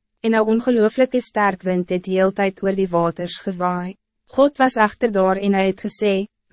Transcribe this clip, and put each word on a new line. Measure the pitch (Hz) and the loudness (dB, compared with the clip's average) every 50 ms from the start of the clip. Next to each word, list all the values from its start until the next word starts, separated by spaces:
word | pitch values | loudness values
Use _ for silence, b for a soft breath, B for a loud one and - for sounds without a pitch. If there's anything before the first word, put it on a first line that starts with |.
| _ _ _ _ | _ _ _ _
en | - 226 226 220 | -2 0 2 2
een | 220 220 220 | 2 2 2
ongelooflijke | 226 233 262 247 233 208 220 220 - 254 254 - 254 | 0 2 0 2 2 2 2 2 2 0 2 2 -4
sterk | 233 - _ 214 208 202 190 185 - | -4 -2 _ 0 0 0 0 -2 -4
wind | 185 185 180 180 - | -2 -2 -2 -2 -2
het | 185 180 180 | -4 -6 -4
die | 190 185 185 | -2 0 2
hele | 190 190 196 | 2 2 2
tijd | - 202 196 190 - | 0 -2 -2 -2 -4
oor | - 196 190 190 | -4 -4 -2 -2
die | 190 185 175 | -2 0 0
waters | 170 170 170 165 - 175 175 - - - 202 | 0 0 0 -2 -4 -10 -10 -12 -10 -10 -10
gewaai. | 185 175 180 180 180 180 180 180 190 _ _ _ _ _ _ _ - - | -6 -4 -4 -2 -2 -4 -6 -10 -12 _ _ _ _ _ _ _ 0 2
God | 277 285 285 - | 2 2 4 2
was | 262 262 - 233 | 0 0 2 2
achter | 214 208 - _ - 233 | 0 0 0 _ -2 0
daar | 208 196 190 190 190 196 | 2 2 2 2 2 0
en | 196 202 202 196 | 0 0 2 2
hy | 190 190 | 2 0
het | 190 190 - 208 | -2 -4 -8 -12
gesê, | - - 214 208 196 190 202 - _ _ _ _ | -6 -2 0 0 0 0 -4 -6 _ _ _ _